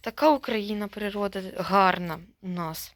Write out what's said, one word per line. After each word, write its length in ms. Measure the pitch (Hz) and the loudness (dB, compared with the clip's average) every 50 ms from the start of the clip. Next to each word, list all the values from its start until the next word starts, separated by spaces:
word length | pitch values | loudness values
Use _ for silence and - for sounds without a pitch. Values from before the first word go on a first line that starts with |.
така 280 | - 226 - - 294 311 | -8 -8 -2 4 4 4
Україна, 580 | 302 262 - - 233 220 202 208 214 208 208 | 4 4 0 -2 -4 -2 -2 -4 -4 -6 -6
природа 560 | 202 - 208 208 202 202 208 202 196 196 196 190 190 - | -8 -6 -6 -6 -6 -4 -4 -4 -4 -4 -6 -8 -8 -6
гарна 600 | 185 180 185 190 202 190 185 175 175 180 170 156 160 170 - _ _ | -6 -2 2 4 6 6 6 4 2 -2 -6 -8 -8 -12 -20 _ _
у 60 | - | -10
нас. 460 | 185 180 175 170 160 160 - - - _ | -8 -6 -4 -6 -6 -8 -10 -14 -16 _